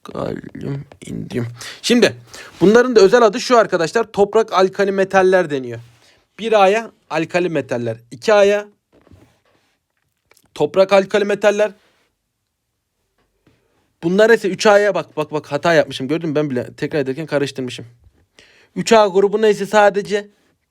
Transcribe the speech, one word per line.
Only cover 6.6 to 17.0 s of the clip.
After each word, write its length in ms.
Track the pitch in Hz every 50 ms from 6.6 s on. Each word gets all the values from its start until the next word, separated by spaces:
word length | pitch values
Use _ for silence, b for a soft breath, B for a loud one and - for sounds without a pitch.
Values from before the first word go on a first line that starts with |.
A'ya 280 | 196 190 208 226 226 - - _ _ -
alkali 380 | 147 160 160 - - 175 175 180
metaller. 480 | 160 143 123 - 131 120 120 117 113 117 _ _
İki 220 | - - - - 208
A'ya 340 | 208 202 202 208 208 208 208 _ _ _ _ _ _ _ _ _ _ _ _ _ _ _ _ _ _ _ _ _ _ _ _ _ _ _ _ _ _ _ _ _ _ _ _ -
toprak 380 | - 151 147 - 190 190 190
alkali 320 | 202 196 190 196 - 208 202
metaller. 480 | 202 202 202 214 208 202 208 214 208 202 _ _ _ _ _ _ _ _ _ _ _ _ _ _ _ _ _ _ _ _ _ _ _ _ _ _ _ _ _ _ _ _ _ _ _ _ _ _ _ _ _ _ _ _ _
Bunlar 280 | 170 170 185 202 214 226
ise 180 | 233 220 - 185
üç 180 | 190 - -
A'ya 280 | 220 202 202 208 208 185
bak, 220 | 165 117 _ -
bak, 160 | 151 151 -
bak, 200 | 147 151 - -
hata 220 | 147 143 - 170 170
yapmışım. 340 | 151 135 135 131 - 135 127
Gördün 200 | 156 170 165 160
mü? 60 | 135
Ben 160 | 151 151 143
bile 220 | 127 123 - - -
tekrar 240 | - 156 143 156 151